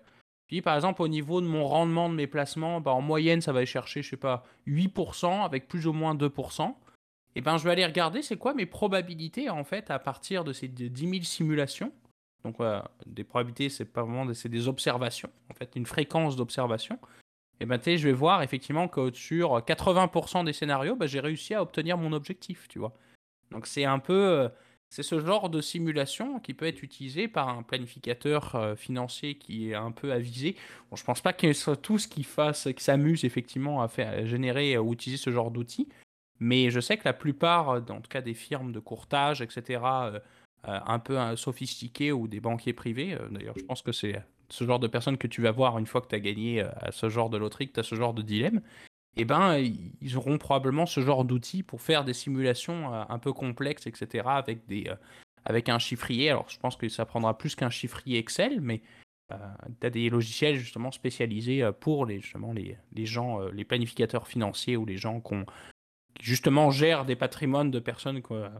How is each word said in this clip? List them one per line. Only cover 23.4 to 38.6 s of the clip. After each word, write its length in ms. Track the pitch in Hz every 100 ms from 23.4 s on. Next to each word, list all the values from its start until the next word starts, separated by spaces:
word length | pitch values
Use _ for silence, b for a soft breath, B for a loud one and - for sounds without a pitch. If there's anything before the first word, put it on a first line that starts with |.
| _
Donc, 140 | 113 -
c'est 180 | 143
un 160 | 139 135
peu, 120 | -
euh, 360 | 190 196 156 120 b b b _
c'est 140 | -
ce 160 | - 160
genre 280 | 160 208 185
de 120 | 156
simulation 800 | 151 175 165 151 139 - 233 285
qui 120 | -
peut 140 | 127 160
être 160 | 156
utilisé 460 | 135 - 135 147 226
par 200 | 165 135
un 140 | 120
planificateur, 920 | 113 127 120 131 - 120 147 151 - 123
euh, 180 | 107
financier 600 | 107 - 127 123 - 147 143
qui 340 | - 110 110
est 40 |
un 180 | 107 117
peu 200 | 113 143
avisé. 440 | 123 120 120 151 196 B B B
Bon, 60 | -
je 80 |
pense 160 | - 123
pas 120 | 180
qu'ils 220 | - 165
soient 220 | 143 - 143
tous 300 | - 214 -
qui 180 | -
fassent, 440 | 135 - 151 147 135 123
qui 60 |
s'amusent 420 | - 139 147 165
effectivement 560 | 127 127 - 131 143 143
à 80 | 113
faire, 220 | - 110
à 140 | 98 113
générer, 480 | 120 127 127 143
euh, 80 | 120
ou 100 | 113
utiliser 300 | 120 127 135
ce 80 | -
genre 220 | 120 117
d'outils. 360 | 120 120 - 285 B _ _ _ _
Mais 300 | 117 127 123
je 100 | 123
sais 160 | 120 123
que 80 |
la 80 | 139
plupart, 560 | 123 151 139 170 170 147
euh, 120 | 123 113
en 100 | 104
tout 80 | 117
cas 140 | 135
des 120 | 120
firmes 380 | 117 - 143